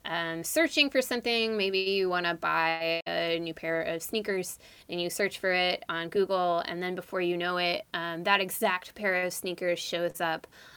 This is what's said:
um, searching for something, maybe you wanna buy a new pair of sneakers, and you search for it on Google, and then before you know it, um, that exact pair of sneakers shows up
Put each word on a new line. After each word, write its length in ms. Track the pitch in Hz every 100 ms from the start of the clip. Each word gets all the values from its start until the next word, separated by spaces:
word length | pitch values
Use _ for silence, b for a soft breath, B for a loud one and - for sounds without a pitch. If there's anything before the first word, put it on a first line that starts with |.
| -
um, 360 | 170 165 165
searching 460 | 170 311 330 - 285
for 140 | 262
something, 560 | 247 240 240 233 226 220
maybe 220 | 196 190
you 280 | 190 196 185
wanna 260 | 180 175
buy 680 | 170 160 160 160 165 165 165 -
a 320 | 170 170 165
new 140 | 165
pair 300 | 160 165 165
of 200 | 170 165
sneakers, 560 | - 220 214 190 180 - b b -
and 100 | 175
you 120 | 175
search 280 | - 196 -
for 140 | 190
it 320 | 180 180 180 -
on 180 | 165 165
Google, 520 | 202 190 185 175 170
and 220 | - 175
then 120 | 180
before 260 | 180 - 185
you 160 | 175 175
know 220 | 175 180
it, 260 | 175 175 -
um, 320 | 175 170 165
that 160 | 185 196
exact 540 | 185 - 214 185 -
pair 300 | - 202 180
of 100 | 180
sneakers 440 | - 185 175 180 170
shows 440 | - 170 175 170
up 240 | 165 160 - B B